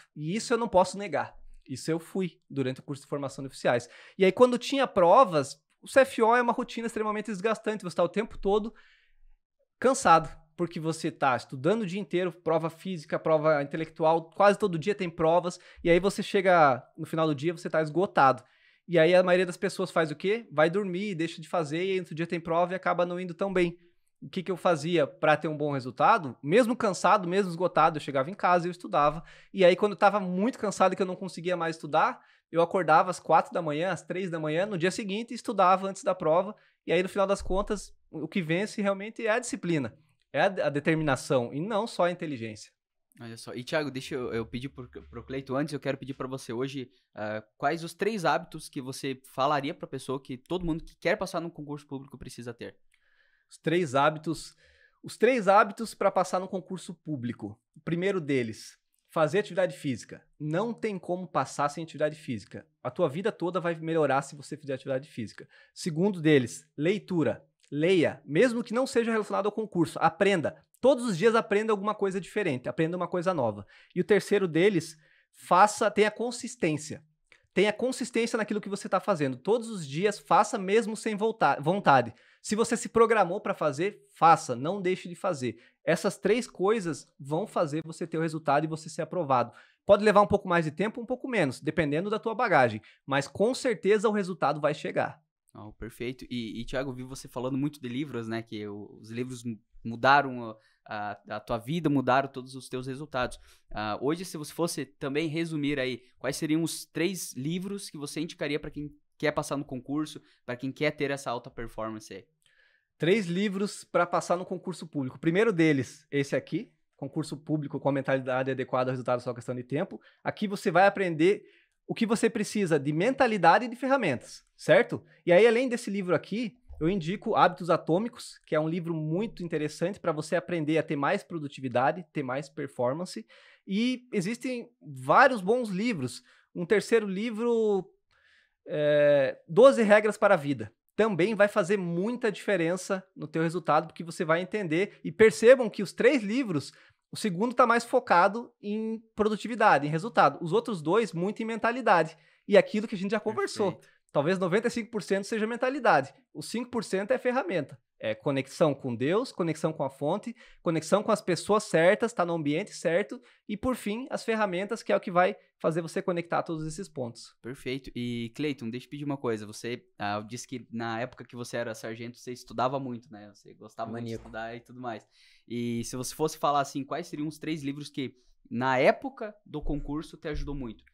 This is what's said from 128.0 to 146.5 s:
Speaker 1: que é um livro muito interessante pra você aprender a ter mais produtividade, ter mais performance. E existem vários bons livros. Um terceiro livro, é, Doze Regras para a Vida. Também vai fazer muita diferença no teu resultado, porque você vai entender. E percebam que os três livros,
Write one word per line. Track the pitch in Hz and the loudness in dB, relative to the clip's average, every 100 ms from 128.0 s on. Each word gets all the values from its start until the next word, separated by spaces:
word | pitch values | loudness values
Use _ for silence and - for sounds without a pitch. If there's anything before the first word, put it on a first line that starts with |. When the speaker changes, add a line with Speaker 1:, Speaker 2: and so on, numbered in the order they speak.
| 233 - - - - | 0 -8 -20 -16 -4
Speaker 1:
que | |
é | 151 | -2
um | 160 | -2
livro | 175 165 | -4 -4
muito | 160 156 170 226 - | -4 -4 -4 -4 -8
interessante | 175 156 151 - 175 202 | -8 -6 -6 -4 -6 -4
pra | 175 | -4
você | 151 151 175 | -4 -2 -4
aprender | 175 175 147 156 | -2 -4 0 0
a | |
ter | 156 147 | 0 -2
mais | 143 196 | 0 -2
produtividade, | - 170 139 - 131 120 143 175 165 | -4 -10 -10 -10 -4 0 0 -2 -8
ter | 151 | -8
mais | 127 131 156 | -6 -6 -8
performance. | - 139 - 123 156 185 226 - - _ _ - | -10 -10 -2 -2 -2 -6 -12 -16 -20 _ _ -6
E | 196 247 247 - | -2 -2 -2 -4
existem | 208 175 233 262 247 - _ | -4 -2 -4 -6 -8 -10 _
vários | 156 131 131 202 269 233 | -16 -6 4 8 8 4
bons | 185 247 220 | 0 0 -2
livros. | 180 240 175 123 - _ _ _ | -2 -2 -2 -6 -8 _ _ _
Um | 175 | -6
terceiro | 170 208 - 226 202 | 2 2 4 2 2
livro, | 185 240 214 240 226 214 196 185 _ _ _ _ _ _ _ - | -4 -4 -2 0 2 2 0 -2 _ _ _ _ _ _ _ -8
é, | 151 147 147 147 143 131 - - | 0 2 4 6 4 2 -2 0
Doze | 170 277 233 | 8 8 8
Regras | 214 214 214 - | 6 6 4 2
para | 202 | 4
a | 180 | 4
Vida. | 143 123 104 _ _ - | 0 -6 -6 _ _ 0
Também | 220 165 214 | 0 2 0
vai | 202 202 | 2 2
fazer | 214 170 202 | 2 0 0
muita | 175 170 208 247 226 | -2 -2 -4 -2 -4
diferença | 175 - 190 165 185 - 190 - - | -4 -2 0 0 -2 -4 -6 -6 -14
no | 151 | -8
teu | 160 | -2
resultado, | 165 175 165 151 165 | -2 -2 2 0 0
porque | - | -10
você | 165 - | -12 -6
vai | 160 165 | 0 0
entender. | 180 214 175 165 202 - | 0 -6 -2 -2 -2 -6
E | 175 | -4
percebam | - 220 - 226 262 220 | 6 6 8 8 8 6
que | - | -4
os | 185 | -8
três | - 233 285 | 2 4 4
livros, | 202 247 226 | 0 -4 -2